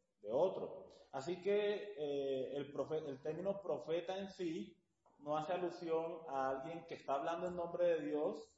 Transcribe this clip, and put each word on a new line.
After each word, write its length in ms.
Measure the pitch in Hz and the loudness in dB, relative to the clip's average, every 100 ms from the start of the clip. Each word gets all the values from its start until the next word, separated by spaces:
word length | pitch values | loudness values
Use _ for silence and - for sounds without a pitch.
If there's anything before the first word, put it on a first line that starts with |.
| _ _ | _ _
de 120 | 104 | 0
otro. 760 | 131 185 - 87 - - - - | 4 4 2 -4 -8 -14 -18 -8
Así 280 | 135 165 180 | -6 -4 -2
que, 540 | 185 208 208 208 - 147 | 4 4 4 0 -4 -4
eh, 600 | 147 143 139 135 127 143 | -2 0 2 0 0 -4
el 160 | 139 | -4
profe-, 340 | 143 131 156 143 | -4 -2 -2 -2
el 160 | 131 | -4
término 400 | 156 160 196 196 | -4 -2 -2 -2
profeta 560 | 170 139 151 170 170 190 | -2 -2 0 -2 -2 -4
en 100 | 196 | -6
sí 480 | - 170 170 170 - _ _ _ - | -4 -2 -2 -6 -12 _ _ _ -10
no 160 | 147 156 | -2 0
hace 160 | 151 | 0
alusión 640 | 180 175 - 170 160 165 170 - | 0 0 -2 0 2 0 -4 -4
a 220 | 135 131 | 0 2
alguien 340 | 135 160 165 165 | 0 -4 -8 -8
que 80 | |
está 200 | 151 - | -6 0
hablando 320 | 143 165 170 180 | 0 2 0 -2
en 100 | 175 | -2
nombre 300 | 170 170 175 | -2 4 6
de 140 | 160 | 6
Dios 520 | 147 151 165 214 - | 4 2 2 0 -8